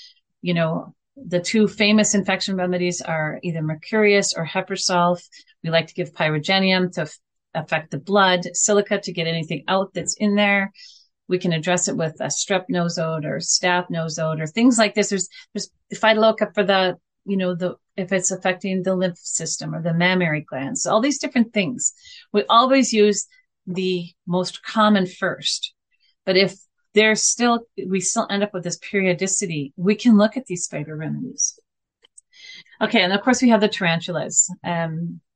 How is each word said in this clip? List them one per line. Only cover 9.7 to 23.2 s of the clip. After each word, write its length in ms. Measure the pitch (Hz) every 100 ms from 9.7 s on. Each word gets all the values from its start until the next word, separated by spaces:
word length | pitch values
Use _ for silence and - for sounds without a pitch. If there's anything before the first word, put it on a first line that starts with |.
| 190 196
that's 240 | 180 - -
in 200 | 208 202
there. 360 | 202 202 196 - - - _ _ -
We 100 | 180
can 140 | 180
address 360 | 165 175 180 -
it 80 | -
with 180 | 160 -
a 80 | 143
strep 360 | - - 185 185
nosode 560 | 180 170 175 160 160 151
or 100 | -
staph 540 | 170 - 180 180 180
nosode 500 | 165 165 156 160 156
or 60 | 156
things 320 | 226 247 226
like 160 | 208
this. 160 | 214 202
There's, 180 | 196 - - -
there's, 160 | 208 - _ -
if 120 | -
I 120 | 220
look 260 | 220 220 220
up 140 | 208
for 100 | -
the 320 | 190 196 185 180 _ _ 190
you 80 | 196
know, 180 | 180
the, 220 | 175 180 - _ -
if 140 | 185
it's 200 | 190 -
affecting 520 | 185 - - 196 190
the 140 | 185 185
lymph 220 | 185 175
system 560 | - - 160 - 160
or 80 | 160
the 120 | 165
mammary 460 | 165 180 185 170 151
glands, 460 | - 135 139 - -
all 140 | 220
these 180 | 277 -
different 340 | 277 254 226
things. 400 | 208 165 123 - _ - - -
We 100 | 208 -
always 440 | 233 262 269 233
use 340 | 220 208 202